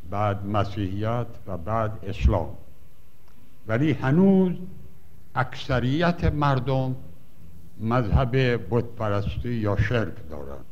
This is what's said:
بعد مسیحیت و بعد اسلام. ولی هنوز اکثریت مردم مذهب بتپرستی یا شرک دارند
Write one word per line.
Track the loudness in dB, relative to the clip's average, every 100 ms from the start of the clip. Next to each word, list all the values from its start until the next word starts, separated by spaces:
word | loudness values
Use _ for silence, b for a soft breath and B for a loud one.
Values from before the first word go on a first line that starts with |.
| -4
بعد | 0 0 0 0
مسیحیت | 0 0 0 -2 0 0 -2 -4 -6 -6
و | -6
بعد | -2 0 0 -4 -6
اسلام. | 2 4 4 0 -6 -10 -10 -10 -10 -10 -10 -10 -10 -10 -10 -2
ولی | 2 2
هنوز | 2 4 6 8 6 4 0 -6 -8 -10 -10 -10 -10 -6 -2
اکثریت | -2 -2 0 0 2 2 2 2
مردم | 2 2 2 2 2 0 0 -4 -6 -8 -10 -10 -10 -10 -10 -6
مذهب | 0 2 4 4 4 4 4 2 2 0
بتپرستی | 0 -4 0 0 0 -4 -4
یا | 0 0 2
شرک | 2 2 0 -4 -8
دارند | -8 -8 -8 -10